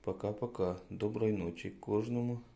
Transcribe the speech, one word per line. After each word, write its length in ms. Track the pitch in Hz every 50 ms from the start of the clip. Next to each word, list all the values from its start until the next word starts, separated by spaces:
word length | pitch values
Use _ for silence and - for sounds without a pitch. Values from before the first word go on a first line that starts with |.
Пока-пока. 800 | _ - 92 - - 104 104 - - 120 - - 95 90 90 90 - -
Доброї 420 | - - 107 104 107 110 113 110 107
ночі 380 | 101 85 85 82 - - 98
кожному. 720 | 98 - - - 104 104 110 120 120 120 120 120 120 120 - - -